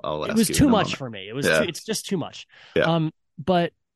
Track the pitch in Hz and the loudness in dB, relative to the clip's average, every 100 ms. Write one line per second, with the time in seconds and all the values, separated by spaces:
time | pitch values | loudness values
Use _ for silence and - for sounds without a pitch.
0 | - 76 - 220 202 - 285 214 - - | -6 -4 0 2 2 4 4 4 0 -4
1 | 131 101 98 131 101 156 175 - - 202 | -10 -10 -10 -2 2 2 2 -4 -6 -6
2 | - 185 101 - - - - - - 165 | -4 -4 -4 -10 -20 -20 -4 0 2 2
3 | 156 - _ - 151 180 170 - _ | 0 -4 _ -8 0 0 0 -6 _